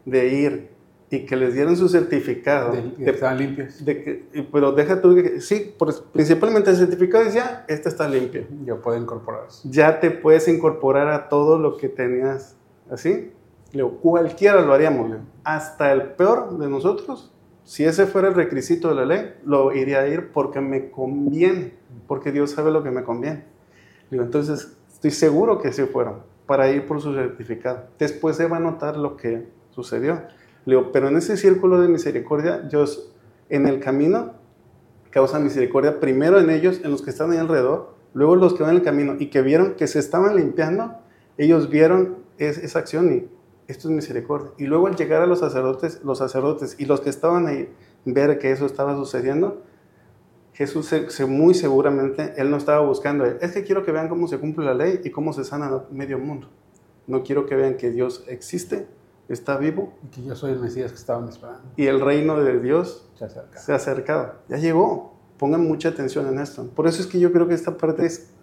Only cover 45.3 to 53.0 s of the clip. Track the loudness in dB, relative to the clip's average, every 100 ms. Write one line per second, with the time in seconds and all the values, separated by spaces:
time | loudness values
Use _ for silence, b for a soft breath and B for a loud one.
45.3 | 2 0 -2 -2 -2 -6 -6 -6 -4 -4
46.3 | -2 -2 -2 -8 -8 -2 0 -2 -2 0
47.3 | 0 0 -4 -8 b b b -4 0 2
48.3 | 2 0 0 -2 -2 -4 -4 -6 -4 -2
49.3 | 0 -2 -4 b b b b b b _
50.3 | _ _ -8 -6 -4 -4 -4 -4 -4 -2
51.3 | 4 6 6 4 2 2 0 -2 -4 -6
52.3 | -4 -2 0 2 2 2 0